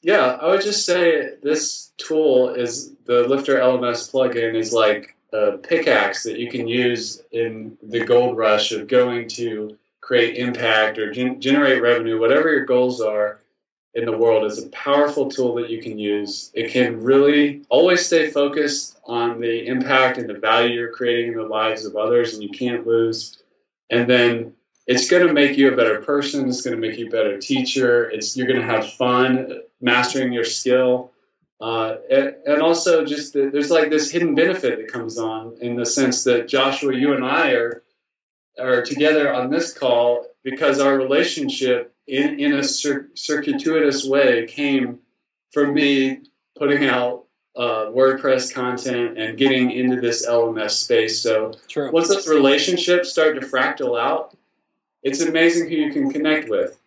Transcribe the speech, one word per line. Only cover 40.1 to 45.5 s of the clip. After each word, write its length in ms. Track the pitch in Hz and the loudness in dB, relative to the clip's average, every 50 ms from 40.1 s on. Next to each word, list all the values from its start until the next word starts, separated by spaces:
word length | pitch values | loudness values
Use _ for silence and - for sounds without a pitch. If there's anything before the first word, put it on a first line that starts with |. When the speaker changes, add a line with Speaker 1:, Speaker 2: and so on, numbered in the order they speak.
| 123 120 - - - _ _ | 2 0 -4 -10 -18 _ _
Speaker 1:
because 380 | 131 131 131 156 143 135 139 | -10 -6 -2 0 0 2 4
our 180 | 139 139 139 135 | 2 2 2 2
relationship 960 | 131 127 139 151 165 - - - 143 127 - - 135 127 123 120 - - _ _ _ | 0 2 2 2 0 0 -2 -4 -6 -6 -4 -4 0 0 0 0 -2 -8 _ _ _
in, 320 | - 135 135 147 151 - 143 | -6 -2 -2 -2 -2 -2 -2
in 140 | 143 147 143 | -2 0 0
a 100 | 139 139 | 0 0
cir-, 460 | 139 - - - 147 135 131 - - _ | -2 -4 -4 -2 -4 -4 -4 -6 -12 _
circuitous 920 | - - - 151 151 143 147 135 135 - 160 160 160 147 143 135 139 135 | -14 -6 -4 -4 -4 -2 -4 -4 -2 -2 0 0 2 2 2 0 -2 -2
way 380 | 135 135 143 139 127 123 117 113 | 0 2 4 4 4 4 2 -2
came 520 | 113 - - 143 143 139 135 123 117 117 - _ _ _ _ _ _ _ _ _ _ | -6 -8 -6 -2 0 0 0 0 -2 -6 -12 _ _ _ _ _ _ _ _ _ _